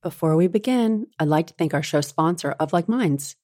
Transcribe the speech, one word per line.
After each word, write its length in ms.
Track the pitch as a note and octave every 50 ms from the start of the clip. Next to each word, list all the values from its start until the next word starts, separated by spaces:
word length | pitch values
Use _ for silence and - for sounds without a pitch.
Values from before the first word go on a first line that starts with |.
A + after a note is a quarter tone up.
| -
Before 340 | F3 - - - D#3+ D#3 D#3+
we 100 | F3 F#3
begin, 600 | F3 G#3+ G#3 - B3+ B3 A#3 A3 A3 G#3+ A3+ - _ _
I'd 100 | D#3+ D3+
like 200 | D3+ D#3 E3 -
to 80 | -
thank 180 | - E3+ D#3 -
our 100 | C#3+ C#3+
show 180 | - - D3
sponsor, 500 | D3 - - - D#3+ E3 F3 E3 - C#3+
Of 200 | C3+ - D#3 D#3 -
Like 140 | F3 E3+ F3
Minds. 480 | A3+ B3+ B3 E3+ C#3 C#3 - - - _